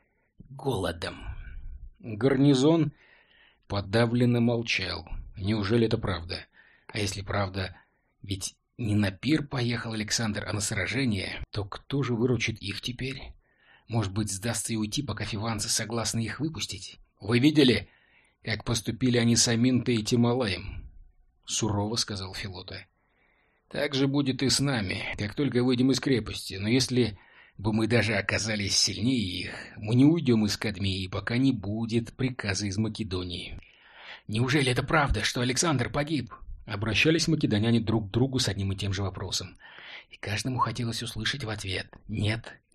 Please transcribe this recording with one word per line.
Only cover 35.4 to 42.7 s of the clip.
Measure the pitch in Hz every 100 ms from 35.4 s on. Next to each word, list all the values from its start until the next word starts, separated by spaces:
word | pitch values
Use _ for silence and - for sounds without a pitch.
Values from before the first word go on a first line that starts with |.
Александр | 123 123 175 135 113
погиб?" | 147 147 156 - - - - -
Обращались | 107 110 101 151 165 165
македоняне | 156 131 107 113 117
друг | 107 110 101
к |
другу | 117 135 131
с | -
одним | 98 98
и | 95
тем | 101
же | 92
вопросом. | 98 90 95 - 92 - - - - - -
И | -
каждому | - 104 131 123
хотелось | - 117 117 113
услышать | 117 110 107 -
в | 110
ответ: | 104 98 90 - - -
"Нет, | 101 104 117 - - _